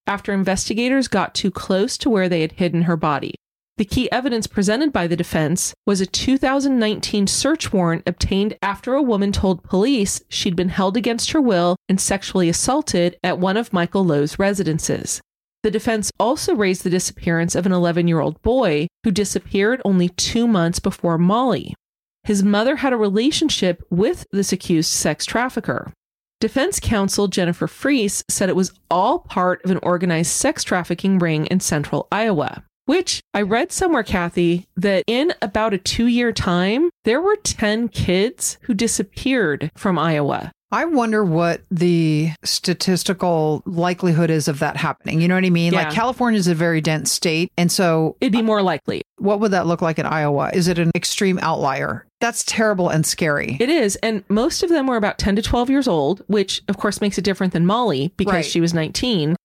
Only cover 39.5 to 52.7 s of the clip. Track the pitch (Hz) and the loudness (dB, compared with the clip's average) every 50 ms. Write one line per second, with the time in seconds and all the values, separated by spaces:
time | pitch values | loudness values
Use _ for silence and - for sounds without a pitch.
39.5 | 143 135 - 156 - - - 208 180 160 151 165 160 147 147 139 - - - - | -2 -2 -4 -8 -8 -4 -2 -2 0 0 0 0 0 0 0 0 -2 -4 -6 -10
40.5 | - _ _ _ - 220 294 339 330 269 233 220 220 214 214 180 156 165 170 170 | -14 _ _ _ -4 -2 -2 0 0 0 0 2 2 0 2 2 2 2 2 0
41.5 | 165 - - _ 190 165 170 175 175 165 165 156 156 151 156 165 156 - - - | 0 -2 -4 _ -2 0 2 2 4 4 2 2 2 2 0 -2 -4 -6 -6 -6
42.5 | - - - 190 175 - - - 185 175 - - 190 175 - 180 170 160 156 156 | -6 -4 -2 -2 -2 -2 0 0 0 0 0 -2 -4 -2 0 0 2 2 2 0
43.5 | 151 - - - 185 170 170 175 180 175 - 180 165 156 170 165 165 156 143 - | 0 -2 -4 -6 -2 0 0 0 0 0 0 2 2 2 4 2 2 0 0 -2
44.5 | 147 139 160 143 151 143 - 156 135 - _ - - 160 165 175 185 185 185 185 | -2 -2 -2 -4 -2 -2 -2 -4 -4 -4 _ -4 0 2 2 2 2 2 2 2
45.5 | 175 170 170 170 180 185 165 156 151 208 226 247 247 - 247 240 220 214 180 180 | 2 2 2 2 2 0 0 0 -2 0 -2 -2 0 0 0 2 2 2 2 2
46.5 | 175 156 175 170 165 160 151 165 156 156 156 - - - - 175 160 156 175 - | 2 2 2 2 2 2 0 0 0 0 -2 -2 -4 -2 -2 0 0 0 -2 -2
47.5 | - - 175 175 - - 190 170 160 160 160 156 - - - 269 190 240 226 220 | -2 0 0 0 2 2 2 2 2 2 2 0 0 -2 0 0 2 2 2 2
48.5 | 214 208 196 185 165 - - - - - - - _ _ - 196 208 202 220 214 | 2 2 2 0 -2 -2 -4 -6 -6 -6 -8 -10 _ _ 0 0 0 2 2 2
49.5 | 190 180 - 165 170 160 180 165 156 165 151 - 151 160 151 147 147 139 147 - | 2 2 2 0 0 0 0 -2 0 -2 -2 -2 -2 0 0 0 0 0 0 0
50.5 | - 196 170 175 180 165 170 165 - 170 - - - - 208 190 185 185 - 160 | 0 0 2 2 2 2 0 0 0 0 -4 -4 -2 0 0 0 0 0 0 -2
51.5 | 160 143 147 135 131 139 143 151 - 220 - _ _ _ 240 233 233 - - - | -2 0 0 -2 -2 -2 -4 -4 -6 -8 -10 _ _ _ -4 -4 -4 -4 -6 -4
52.5 | - - 226 214 | -2 0 2 2